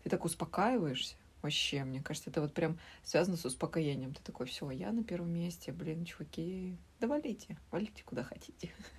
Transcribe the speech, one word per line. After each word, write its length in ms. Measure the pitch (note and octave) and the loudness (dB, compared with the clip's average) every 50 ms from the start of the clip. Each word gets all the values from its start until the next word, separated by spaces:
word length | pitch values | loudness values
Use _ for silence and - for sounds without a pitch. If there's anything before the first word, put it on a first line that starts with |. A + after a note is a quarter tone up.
| - | -2
ты 40 | - | 0
так 160 | - F3 - | 2 2 2
успокаиваешься. 920 | E3+ - - - - - - F#3+ A3+ C4 A#3 E3+ D3 - - - - - - - - - - - | 2 0 0 -4 -2 2 4 4 6 6 4 4 2 2 0 -2 -4 -6 -10 -18 -20 -12 -6 -2
Вообще, 420 | D3 D3+ - - - - C#3 C3+ | 0 2 2 2 2 2 0 0
мне 160 | C3 C3 C3 | 0 -2 -2
кажется, 300 | C#3+ - - - - - | -2 -4 -4 -6 -4 -2
это 100 | - E3 | 0 2
вот 140 | D3 D3 - | 2 2 4
прям 240 | - E3+ D#3+ E3 - - - - - - | 4 4 4 2 0 -4 -12 -18 -14 -2
связано 340 | - - D3+ F3 F#3+ F3+ | 4 6 6 6 6 4
с 80 | E3 - | 2 2
успокоением. 680 | - - - - D#3+ - E3 D#3+ D3 C#3 C3+ C3 C3 C#3+ | 0 -2 0 0 0 2 4 4 4 2 2 0 -2 -4
Ты 80 | - - | -8 -8
такой: 240 | - - - B2+ | -8 -6 -4 -4
"Все, 240 | B2+ - - E3+ C#3+ | -4 -4 -4 -4 -4
я 220 | C3 C3 F3+ G#3+ A3+ | -2 -2 -2 0 0
на 100 | A#3 A3 | 0 0
первом 280 | - F3+ E3+ F3 E3+ | 0 0 -2 0 0
месте, 420 | E3+ E3+ E3+ F3 E3+ - - - - | 0 2 0 0 -2 -6 -6 -8 -6
блин, 320 | E3 E3+ D#3+ D#3 E3 E3+ | -4 -2 -2 -2 -2 -2
чуваки, 720 | E3+ - - D#3+ - - - E3 F3 F#3 F#3 F#3 F#3 F3+ E3+ - - - - | -4 -6 -8 -10 -8 -4 -4 -2 -2 -2 -2 -4 -4 -6 -8 -10 -14 -6 0
да 60 | B3+ A3+ | 2 2
валите, 480 | C#4+ D4+ D4+ C#4+ G#3 - - - E3+ - - - - | 2 2 2 0 -2 -4 -6 -10 -12 -12 -8 -4 -2
валите 300 | E3 G#3+ G#3+ - - - | -2 -2 -2 -4 -10 -12
куда 180 | - - - - | -6 -4 -4 -4
хотите". 480 | - - - - - - - - E3+ - - - - - | -4 -6 -12 -14 -16 -12 -10 -10 -10 -10 -10 -14 -14 -16